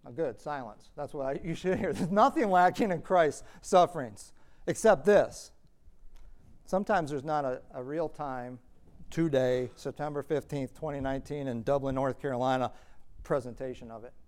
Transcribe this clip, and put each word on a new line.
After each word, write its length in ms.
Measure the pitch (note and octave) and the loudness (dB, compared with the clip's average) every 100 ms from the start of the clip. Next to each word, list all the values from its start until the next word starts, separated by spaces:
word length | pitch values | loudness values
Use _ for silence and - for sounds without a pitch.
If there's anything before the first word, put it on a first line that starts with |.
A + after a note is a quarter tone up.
| C#3 | -12
Oh, 60 | |
good, 300 | A#2+ D3+ G#2 | -4 -4 -4
silence. 500 | D3+ C#3+ A#2 G#2+ - - | -8 -8 -10 -14 -20 -12
That's 160 | C#3+ | -10
what 120 | D3+ C3+ | -6 -4
I, 140 | C#3+ | -4
you 140 | - E3 | -4 -4
should 240 | F3+ F#3 | 0 0
hear. 140 | G3 | 0
There's 180 | - E3+ | -2 0
nothing 400 | G3+ B3+ E4 A3 | 6 6 6 4
lacking 400 | F3+ F3+ - A3 | 6 6 4 0
in 100 | E3 | 0
Christ's 420 | - F#3 D#3 - - - | 4 6 6 2 -14 -16
sufferings 720 | - F#3 E3+ D#3+ B2 G2 - - - - - | 4 6 6 2 -8 -10 -20 -20 -20 -10 -6
except 380 | E3+ A3 F3 D#3+ | 4 6 6 8
this. 460 | G3+ A#2+ - - - - - - - - - - - - - - | 6 6 -4 -18 -20 -20 -20 -20 -20 -18 -16 -18 -18 -20 -20 -4
Sometimes 460 | F#3+ G3+ G3+ D3 | -2 2 0 0
there's 120 | D3 | -4
not 220 | C#3+ D3+ C#3 | -2 -2 -2
a, 160 | B2+ - | -6 -10
a 80 | C#3 | -12
real-time, 800 | B2+ D#3 D#3 - D3 C3 B2 B2+ - - - - - | -6 -4 -4 -6 -8 -8 -10 -14 -20 -20 -20 -18 -8
today, 600 | - E3 C3+ B2+ B2+ B2 - | -2 2 2 2 2 -2 -8
September 460 | C#3+ - D3 C#3+ | -12 -8 -6 -6
fifteenth, 500 | C3 D3 - C#3+ B2+ - | -2 -4 -2 -6 -6 -8
twenty 240 | D#3 C#3+ | -8 -6
nineteen, 480 | C3+ C3+ - D3 C3+ | -4 -4 -6 -6 -4
in 160 | A#2 | -4
Dublin, 320 | A2 C#3 C3+ C3 | 0 0 0 -2
North 260 | C3+ B2 | -2 -2
Carolina, 500 | D3 B2 B2+ B2+ B2 - - - - - | -4 -2 0 0 -2 -6 -18 -18 -18 -18
presentation 680 | - D3 B2 A2+ C3 A#2 A#2+ | -4 -4 -4 -10 -10 -10 -14
of 140 | A2+ | -14
it. 100 | A#2+ - | -16 -20